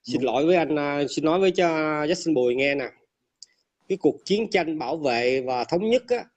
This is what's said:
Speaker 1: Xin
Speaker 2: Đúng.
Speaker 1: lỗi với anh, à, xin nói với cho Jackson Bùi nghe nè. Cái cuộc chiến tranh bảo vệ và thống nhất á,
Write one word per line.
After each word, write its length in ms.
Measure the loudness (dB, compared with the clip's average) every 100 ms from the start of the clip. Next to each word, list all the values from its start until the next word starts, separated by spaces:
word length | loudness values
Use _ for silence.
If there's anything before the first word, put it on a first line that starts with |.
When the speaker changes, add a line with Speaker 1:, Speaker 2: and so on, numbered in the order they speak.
Speaker 1:
Xin 180 | -4 -2
Speaker 2:
Đúng. 120 | 0
Speaker 1:
lỗi 120 | 2 2
với 100 | 2
anh, 240 | 2 0
à, 220 | 0 -2 -2
xin 160 | 0 0
nói 140 | 2
với 120 | 2
cho 160 | 2 2 2 -2 -2 -2
Jackson 280 | -2 0
Bùi 220 | 0 2 2
nghe 200 | 0 0
nè. 140 | -6 -12 _ _ _ _ -20 _ _ _ _
Cái 80 | 0
cuộc 140 | 0 0 -2
chiến 240 | -2 0
tranh 280 | -2 -2 -4
bảo 180 | -4 -2
vệ 440 | 0 0 0 0
và 220 | -2 -4
thống 260 | -2 -2 2
nhất 140 | 0 0
á, 160 | -4 -4